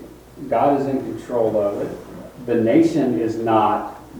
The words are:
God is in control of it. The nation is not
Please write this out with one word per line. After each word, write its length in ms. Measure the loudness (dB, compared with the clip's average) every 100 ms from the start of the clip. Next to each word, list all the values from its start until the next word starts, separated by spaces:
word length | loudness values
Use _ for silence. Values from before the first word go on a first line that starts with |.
| -14 -20 -20 -12 -2
God 320 | 2 4 2
is 60 | 0
in 120 | -2
control 640 | -4 -10 -4 0 2 2
of 200 | 0 -2
it. 640 | -6 -8 -14 -16 -18 -12 -2
The 100 | 2
nation 640 | 4 6 6 4 0 0
is 180 | -2 -2
not 640 | 2 2 2 0 -4 -12 -16